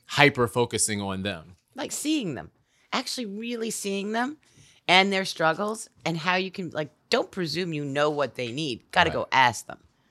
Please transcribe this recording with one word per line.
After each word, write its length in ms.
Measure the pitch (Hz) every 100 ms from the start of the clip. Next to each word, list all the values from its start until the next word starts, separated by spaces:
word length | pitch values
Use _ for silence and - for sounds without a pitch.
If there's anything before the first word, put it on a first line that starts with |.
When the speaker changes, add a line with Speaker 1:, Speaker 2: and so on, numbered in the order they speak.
| -
Speaker 1:
hyper-focusing 920 | - 143 143 120 123 117 107 - 104
on 240 | 98 95
them. 320 | 98 87 - - _ -
Speaker 2:
Like, 180 | 294
seeing 420 | - 294 311 202 120
them, 160 | 80 _ _ _ _
actually 360 | 220 254 - 226
really 420 | 202 233 240 226
seeing 420 | - 202 196 196
them 240 | 226 254 302 _ _ - _ -
and 280 | 180 196
their 100 | 190
struggles 640 | 190 - 160 160 208 220 - _
and 140 | - 165
how 180 | 165 185
you 160 | 185
can, 200 | 180 170
like, 180 | - 147 _ _
don't 220 | 233 381
presume 400 | - 170 151 180
you 140 | 151 143
know 240 | 139 151
what 260 | 147 135 -
they 160 | 120
need. 320 | 123 160 110 _
Gotta 200 | - 156
Speaker 1:
Right. 20 |
Speaker 2:
go 140 | 131 -
ask 340 | 131 123 110 -
them. 140 | - _ _ _